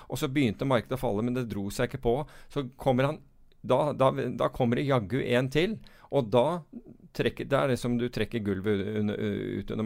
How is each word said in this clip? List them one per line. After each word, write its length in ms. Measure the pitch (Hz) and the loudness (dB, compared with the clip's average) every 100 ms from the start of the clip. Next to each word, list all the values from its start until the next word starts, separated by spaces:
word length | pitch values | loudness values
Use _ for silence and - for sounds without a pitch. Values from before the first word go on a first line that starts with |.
| - | -10
og 80 | 131 | -4
så 140 | 147 | -2
begynte 320 | 139 127 98 | 2 2 2
markedet 320 | 139 127 - 131 | 2 2 0 -2
å 60 | |
falle, 220 | 123 101 120 | -2 0 0
men 100 | 123 | -2
det 80 | 120 | -4
dro 140 | 101 101 | -4 -4
seg 200 | - 123 | -2 -2
ikke 100 | - 117 | -2 0
på. 80 | 123 151 - - | 0 -2 -12 -10
Så 160 | 147 127 - | -6 -6 -2
kommer 300 | - 123 139 | 2 4 2
han, 100 | 156 - - - - | -2 -10 -20 -20 -8
da, 320 | 107 127 151 | 2 2 2
da, 160 | 117 131 139 127 123 | 4 2 2 -2 0
da 80 | 135 | -2
kommer 320 | - 123 123 | 2 2 2
det 60 | 143 | 2
jaggu 320 | 131 95 131 | 2 2 -2
en 320 | - 120 131 | 0 0 2
til, 240 | 147 185 220 - - - | 0 0 -2 -12 -20 -4
og 240 | 139 117 | -2 2
da 140 | 120 135 175 151 - - - - | 4 4 0 -8 -18 -20 -20 -10
trekker, 320 | - 120 - 113 | -2 -2 -2 -2
det 60 | 135 | 0
er 160 | 143 | 2
det 40 | 120 | 0
som 160 | 123 120 | 0 0
du 80 | 120 | -2
trekker 320 | 120 104 120 | -2 -2 -2
gulvet 400 | 101 95 98 101 98 107 | -2 -2 0 0 0 -2
un-, 100 | 104 | -2
ut 580 | 104 107 101 98 101 101 | 0 -2 -2 -4 -6 -4
under 80 | 110 | -4